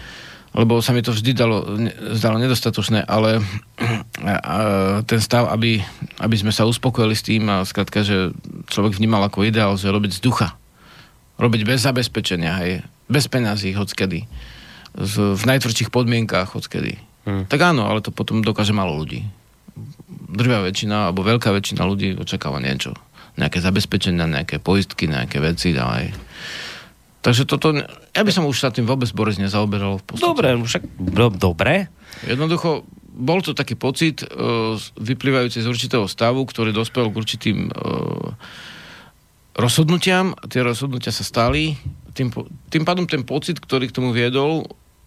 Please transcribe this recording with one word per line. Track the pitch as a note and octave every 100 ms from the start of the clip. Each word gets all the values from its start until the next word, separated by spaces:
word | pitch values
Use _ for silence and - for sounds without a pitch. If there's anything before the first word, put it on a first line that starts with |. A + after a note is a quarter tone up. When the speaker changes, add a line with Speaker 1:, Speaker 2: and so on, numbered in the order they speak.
| - - - - -
Speaker 1:
lebo | - A2+ A#2
sa | A2+
mi | B2
to | A2+
vždy | G#2+ A#2
dalo, | A#2+ A#2 G#2 -
ne-, | G#2+ A#2 - G#2+
zdalo | A2 A2+ A2
nedostatočné, | B2+ A#2+ A#2 G#2+ G#2 G#2+ -
ale, | G#2+ A2 A2+ G2 G2+ - -
<clears throat> | A#2+ A2+ - -
a, | G2+ F#2+
a | - F#2 G#2+ G2 F#2+ G2+
ten | A2+ A2+
stav, | G#2+ A#2+ G2
aby, | A2 A#2 A2+ F2 - - -
aby | A2+ A2
sme | G#2+
sa | G#2 A2+
uspokojili | A#2 B2+ A#2 A2 G#2+
s |
tým | - A2+ G#2+
a | G2
skrátka, | F#2+ - G2 G#2+
že | G2+ F#2+ F2+ - - - -
človek | - G#2 F#2+
vnímal | A2 G#2+
ako | G2 G2 A2
ideál, | A2 G2+
že | G2 G2
robiť | G#2 G#2
z | F2+
ducha. | B2+ A2 F#2+ - _ _ - - - _ _ -
Robiť | A#2 A2 G#2+
bez | C3
zabezpečenia, | B2 B2+ A#2 A2+ - F2+ E2 F#2
hej, | F2 F2+ - _ -
bez | C#3+ -
peňazí, | B2+ A2 G#2 G2+ G2
hockedy. | G2 - F#2+ E2+ A2 - - - - - -
Z-, | - G2 G#2 G2+ G2
v | A#2
najtvrdších | C3 A#2+ G#2+ -
podmienkách, | B2 A#2 A#2 G#2+ F#2 F#2
hockedy. | G#2+ - - - - - _
Speaker 2:
Hmm. | G#2 G2
Speaker 1:
Tak | F#2 D3+ F3
áno, | C#3+ G#2
ale | G#2+
to | -
potom | - F#2 A2
dokáže | A2 G#2 G#2
málo | G#2 F2+ D2+
ľudí. | D#2 A1+ G#2 - _ _ - - A2 - - - -
Drvia | G2 B2 A2
väčšina, | F#2 G2 G#2+ G#2 F#2
alebo | F#2+ G2
veľká | A#2 A2
väčšina | G2+ - G#2
ľudí | F2+ G2 G2 F#2+
očakáva | F#2 - D2 C#2
niečo. | C2 C2+ B1+ - - - - -
Nejaké | D2+ F2+
zabezpečenia, | F#2 G2+ - G2 F#2+ F2
nejaké | E2 C#2+ - D2+
poistky, | - G2 F#2 - D#2+
nejaké | C#2 B1+ D#2+
veci, | D#2 E2+ F2+
ďalej. | C#2 B1 A#1 - - - - - - - - - _ _ _
Takže | B2 A#2+
toto, | C#3 D3 D#3+ D3 - - -
ja | -
by | G#3
som | F3+ D3
už | A#2
sa | C3
tým | B2+ A2+
vôbec, | C3 A#2+
Boris, | G2 G#2+ G2
nezaoberal | G2 G#2 G#2+ G2+ G2 G2
v | -
podstate. | - F4
Speaker 2:
Dobre, | D4 C#3+ A#2+
však | A#2 - -
do-, | - F2+ F#2 A#2+ F#2
dobre. | F#2 E2 A#2+ F#3+ F#3+ - - -
Speaker 1:
Jednoducho, | A#2 B2+ D#3+ E3+ E3+ C#3+ - - -
bol | - B2+ F#3
to | D#3
taký | D3 - A#2
pocit, | B2+ - D#3+ -
e, | - B2+ A#2+ A#2 A2 A2 - -
vyplývajúci | A2 B2+ C#3 C3 B2 A#2
z | A2+
určitého | A#2 C3 B2 F#2+
stavu, | - A#2 C3
ktorý | B2 - A2
dospel | G#2+ A2+ C3 A2
k | G#2+
určitým, | A2 A2 A#2 F#2 E2+
e, | - - - G1+ G1+ G1+ - - - - - - - - _ _ _ _ -
rozhodnutiam. | A#2+ D#3+ D#3 F3 F#3+ F#3 F#3 - -
Tie | B2+
rozhodnutia | A#2+ A2+ C#3 B2 A#2+
sa | -
stali. | G#2 A#2+ A#2+ D3 D#3 C#3+ - - -
Tým | - B2
po-, | - - - -
tým | D#3+
pádom | E3+ F3+ F3
ten | D3+
pocit, | B2 D3 - D#3
ktorý | - C3+ B2
k | B2+
tomu | B2+
viedol, | A#2 A#2+ C3 D3 D#3+ - - _ _